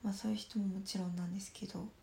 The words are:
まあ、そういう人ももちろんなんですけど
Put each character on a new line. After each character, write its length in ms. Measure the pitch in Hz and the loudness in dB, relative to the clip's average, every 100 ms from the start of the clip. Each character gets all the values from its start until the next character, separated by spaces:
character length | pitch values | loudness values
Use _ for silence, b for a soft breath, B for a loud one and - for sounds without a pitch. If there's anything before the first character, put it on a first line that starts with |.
ま 80 | 220 | 2
あ、 20 | |
そ 140 | 196 214 | 2 2
う 40 | |
い 40 | 214 | 2
う 20 | |
人 220 | - 220 | 2 2
も 80 | 196 | 2
も 140 | 190 | 2
ち 180 | 190 185 | 0 0
ろ 60 | 180 | 2
ん 80 | 175 | 2
な 80 | |
ん 100 | 175 | 0
で 60 | 190 | -2
す 120 | 196 | -4
け 140 | - - | -8 -6
ど 220 | - 214 - | -4 -6 -8